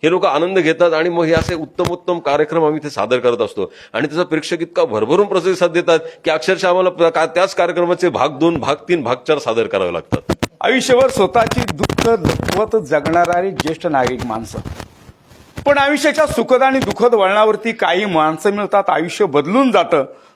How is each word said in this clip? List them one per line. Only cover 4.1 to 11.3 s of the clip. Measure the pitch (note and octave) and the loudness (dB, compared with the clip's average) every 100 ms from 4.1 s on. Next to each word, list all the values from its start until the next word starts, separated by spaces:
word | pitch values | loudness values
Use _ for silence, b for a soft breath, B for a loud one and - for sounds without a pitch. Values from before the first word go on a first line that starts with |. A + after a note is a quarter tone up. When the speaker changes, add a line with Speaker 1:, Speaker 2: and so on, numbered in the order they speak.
| D3+ | -4
Speaker 1:
प्रेक्षक | F3+ D#3 D3 F3 | -2 -4 -4 -6
इतका | E3 - | -4 -2
भरभरून | E3 G#2+ A2 E3+ G3+ | -2 0 0 2 2
प्रतिसाद | F#3 E3+ F3+ G3+ | 0 0 0 0
देतात | E3+ D#3+ D#3+ D#3+ B | 0 2 0 0 B
की | - | -2
अक्षरशः | D#3 D#3 F#3 F#3 | -2 0 0 2
आम्हाला | F3+ F#3 | 2 0
प्र-, | F3 E3 | 2 2
का-, | E3 E3 | 2 0
त्याच | E3 F#3+ | 0 0
कार्यक्रमाचे | - F3 E3+ F3 F3 F3+ | 0 -2 0 0 0 0
भाग | A2+ C3+ | 2 -2
दोन, | C#3 E3 E3+ | 2 0 0
भाग | A#2 D3 - | -2 -4 -2
तीन, | F3 | -2
भाग | A#2+ B2+ - | -2 -4 -2
चार | D3 | -2
सादर | B2+ A2+ G#2 | 0 -2 0
करावे | G2 F2+ | -2 -2
लागतात. | E2+ - - - - - _ | -4 -6 -8 -6 -6 -6 _
Speaker 2:
आयुष्यभर | - B3+ - B3 C4 | -2 0 2 4 4
स्वतःची | B3 F#3+ | 2 2